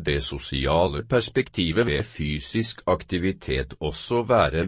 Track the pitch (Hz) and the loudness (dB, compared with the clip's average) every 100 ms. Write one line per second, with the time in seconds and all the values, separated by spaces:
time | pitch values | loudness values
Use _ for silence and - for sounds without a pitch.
0 | 78 71 - 69 - 67 67 80 87 71 | 0 -2 -2 -8 -6 -2 2 4 2 0
1 | - 127 110 131 127 - 85 82 120 71 | 0 0 0 -2 -2 0 0 2 2 0
2 | - - 76 73 - 113 113 - - 90 | -2 -4 -4 -4 -4 -4 -4 -4 0 -2
3 | - 90 92 92 - 65 65 - 76 76 | 0 -2 -2 -2 -4 -4 -4 -4 -6 -4
4 | - 120 117 117 73 80 | -2 -2 4 4 4 2